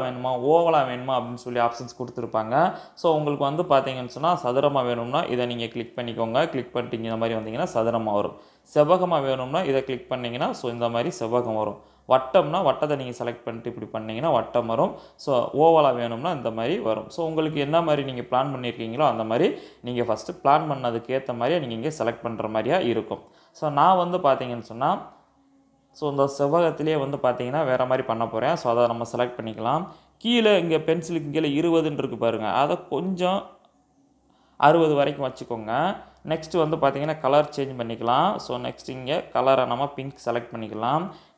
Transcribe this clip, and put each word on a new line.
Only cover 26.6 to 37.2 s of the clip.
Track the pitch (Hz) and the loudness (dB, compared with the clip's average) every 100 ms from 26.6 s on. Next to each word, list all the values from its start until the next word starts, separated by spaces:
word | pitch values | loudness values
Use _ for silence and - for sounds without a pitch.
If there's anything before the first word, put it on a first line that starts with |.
| 165 151 156 156 | 2 0 -2 0
வந்து | 135 143 | -2 0
பார்த்தீங்கன்னா | 127 120 123 147 139 | 0 0 -2 -2 0
வேற | 127 127 | 0 2
மாதிரி | 131 127 | 0 0
பண்ண | 113 113 | -2 -2
போறேன். | 113 127 170 | 0 0 0
So, | 123 | 0
அதை | 117 117 | 2 2
நம்ம | 117 117 | 0 -4
செலக்ட் | 120 123 123 | -2 -2 -2
பண்ணிக்கலாம். | 113 110 113 151 190 - _ _ | -10 -6 -2 -2 -4 -12 _ _
கீழே | 226 240 214 196 | 0 4 4 4
இங்க | 165 156 160 | 4 0 2
பென்சிலுக்கு | 170 165 170 147 | -2 -2 -4 -2
கீழே | 151 156 139 | -2 0 2
இருபதுன்னு | 170 165 156 143 | 4 2 2 -2
இருக்கு | 135 113 117 | -4 0 0
பாருங்க, | 110 107 104 | 0 0 0
அதை | 147 175 - | 2 0 -4
கொஞ்சம் | 139 185 175 180 196 - - _ _ _ _ _ _ _ _ _ - | -4 -4 -2 0 -2 -4 -18 _ _ _ _ _ _ _ _ _ 4
அறுபது | 139 165 160 143 | 6 8 6 4
வரைக்கும் | 143 143 131 | 2 0 -6
வச்சுக்கோங்க. | - - 113 107 123 175 220 - _ 147 | -6 -8 -8 -2 -2 0 -4 -12 _ -6
நெக்ஸ்ட் | 160 - 180 | -6 -2 0
வந்து | 156 160 | 2 2
பார்த்தீங்கன்னா | 139 135 151 156 | 0 0 -2 -2